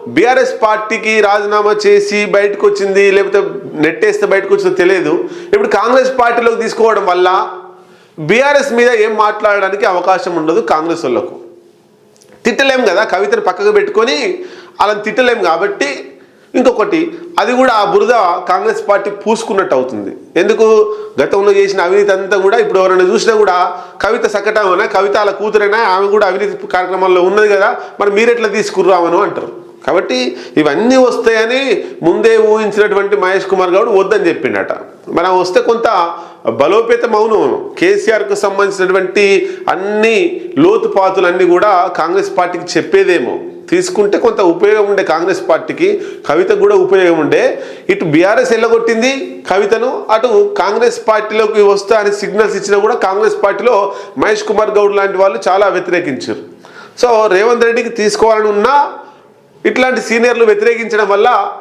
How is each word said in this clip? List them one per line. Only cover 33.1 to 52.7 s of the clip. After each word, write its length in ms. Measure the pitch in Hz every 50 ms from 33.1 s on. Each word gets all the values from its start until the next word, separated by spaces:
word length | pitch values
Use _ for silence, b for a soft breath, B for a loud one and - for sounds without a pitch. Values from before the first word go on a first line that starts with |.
| 208
మహేష్ 300 | 190 185 180 190 190 -
కుమార్ 240 | - 196 185 185 175
గౌడ్ 200 | 175 190 226 240
వద్దని 380 | 214 190 190 180 220 202 185 170
చెప్పిండట. 420 | 151 - 127 120 104 98 92 - - - - - - - - -
మరి 200 | 151 156 175 185
ఆమె 120 | 185 185
వస్తే 220 | 180 180 - -
కొంత 520 | - - 233 226 226 233 214 180 170 165 B B B B B B - -
బలోపేతం 680 | - 131 139 156 190 226 226 233 233 240 233 226 214
అవును, 560 | 214 220 226 214 190 156 127 107 - - - - -
కేసీఆర్కు 560 | 165 180 208 196 - - 220 208 202 202 202
సంబంధించినటువంటి 1120 | - - 196 196 196 202 196 - 190 185 185 185 196 185 185 - 214 202 196 196 180 175 B B B B -
అన్ని 720 | 139 170 190 208 208 214 214 226 226 202 180 170 - - - - - 135
లోతుపాతులన్నీ 880 | 151 185 214 226 - 208 - 196 190 190 185 190 180 175 180 185 185
కూడా 420 | 170 175 180 202 214 196 175 185 185 175 175
కాంగ్రెస్ 400 | 156 165 180 196 185 196 - 185
పార్టీకి 280 | 180 175 175 170 - - - 165
చెప్పేదేమో, 600 | 139 - - 196 196 180 175 156 127 110 - - - - - - - -
తీసుకుంటే 480 | 160 185 180 - - 214 202 202 - -
కొంత 240 | - 226 214 -
ఉపయోగం 440 | 202 175 165 170 202 202 214 214 202
ఉండే 180 | 202 202 190 185
కాంగ్రెస్ 460 | - 156 160 175 190 180 - - -
పార్టీకి, 520 | 165 147 - - 139 123 165 196 214 B B B B B - -
కవితకు 320 | 147 160 190 185 214 190
కూడా 160 | 185 202 208
ఉపయోగం 440 | 190 180 185 196 190 185 175 170 160
ఉండే. 440 | 151 127 135 170 233 269 - B B B B B B -
ఇటు 160 | 196 196 -
బీఆర్ఎస్ 460 | 165 143 156 175 196 220 247 247 -
ఎల్లగొట్టింది 920 | 226 226 226 226 226 226 - 226 226 226 233 262 277 269 - - - - - -
కవితను, 560 | 185 196 214 208 233 214 233 254 302 403 - -
అటు 440 | 220 226 254 247 214 202 202 202 - 196
కాంగ్రెస్ 500 | 180 196 214 226 240 240 233 - - -
పార్టీలోకి 540 | 214 214 208 - 208 214 220 208 214 214
వస్తా 380 | 208 202 202 196 - - 233 214
అని 120 | 202 202
సిగ్నల్స్ 440 | 202 202 202 180 180 208 220 202 185
ఇచ్చినా 240 | 196 - 202